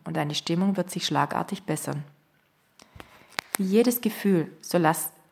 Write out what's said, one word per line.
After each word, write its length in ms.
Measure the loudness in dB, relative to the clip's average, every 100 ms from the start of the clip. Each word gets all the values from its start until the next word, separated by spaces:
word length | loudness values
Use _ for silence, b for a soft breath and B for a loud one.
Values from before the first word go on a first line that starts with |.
und 120 | -8 -4
deine 180 | -4
Stimmung 420 | -4 -2 0 0 0
wird 140 | -2
sich 160 | -4 -2
schlagartig 560 | 0 0 0 -4 -6
bessern. 420 | -6 -6 -4 -8 -10 _ _ _ _ _ _ _ B B B B B B B -2
Wie 80 |
jedes 380 | 2 4 4 2
Gefühl, 500 | 0 0 2 2 2 -6
so 160 | -2 2
lassen 360 | 4 2 -2 -12 _